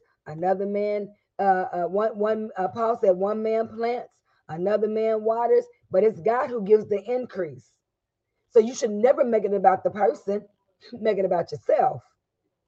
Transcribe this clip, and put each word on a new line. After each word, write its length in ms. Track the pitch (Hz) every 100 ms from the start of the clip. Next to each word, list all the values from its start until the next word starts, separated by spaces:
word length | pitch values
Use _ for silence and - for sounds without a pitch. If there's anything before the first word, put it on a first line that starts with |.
| _ _ -
another 400 | 156 180 190 202
man, 420 | 202 208 208 202 _ _ -
uh, 280 | 196 185 185
uh, 120 | 175
one, 340 | 165 196 220 208
one, 320 | 214 220 214 185
uh, 120 | 185
Paul 300 | 226 226 233
said, 160 | 202 180
"One 260 | 196 214
man 260 | 220 220 226
plants, 440 | 220 233 240 - _ _ _ -
another 400 | 160 190 208 214
man 360 | 220 220 220
waters, 400 | 220 226 240 240 - _ -
but 140 | 185
it's 160 | 220 165
God 300 | 160 247 277
who 120 | 240
gives 260 | 190 214 185
the 140 | 202
increase." 680 | 214 247 247 202 160 135 - _ _ _ _ _ _ _ _
So 80 | 233
you 140 | 220
should 160 | 262 240
never 340 | 208 247 285
make 200 | 254 220
it 100 | 196
about 280 | 202 185 185
the 80 | -
person. 560 | 208 202 294 - 208 - _ _
<laughs> 220 | _ -
Make 260 | 240 214 196
it 60 |
about 280 | 190 175 165
yourself 500 | 147 - 294 160 131 - _ _ _ _ _